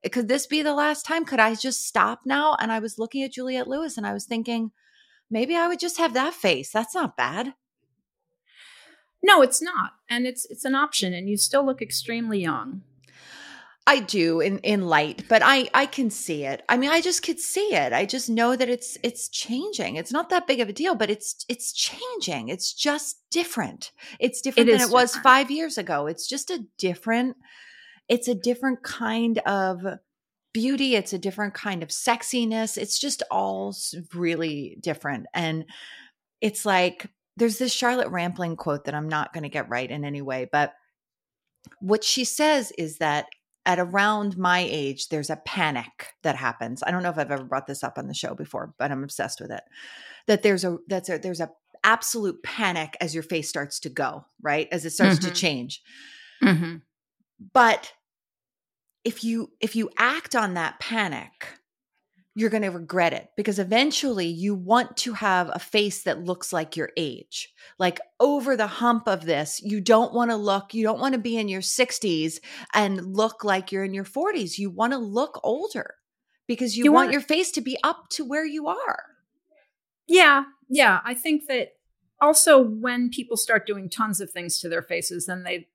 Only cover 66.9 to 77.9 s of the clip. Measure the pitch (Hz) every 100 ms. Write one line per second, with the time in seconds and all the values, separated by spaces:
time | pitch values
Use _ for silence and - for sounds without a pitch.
66.9 | - 151 120 - - - _ - - 185
67.9 | 180 - - 254 285 254 240 208 - 240
68.9 | 233 220 190 160 147 151 - 202 214 185
69.9 | 220 233 240 233 220 202 196 196 226 214
70.9 | 226 269 262 226 226 208 190 180 - 247
71.9 | - 208 160 160 - - - - 214 202
72.9 | 190 185 190 220 220 208 190 185 196 196
73.9 | 196 190 277 381 359 180 185 202 180 233
74.9 | 269 214 214 294 - - 262 415 269 -
75.9 | - _ _ _ _ - 233 247 220 269
76.9 | 330 359 277 - 311 359 - 247 262 294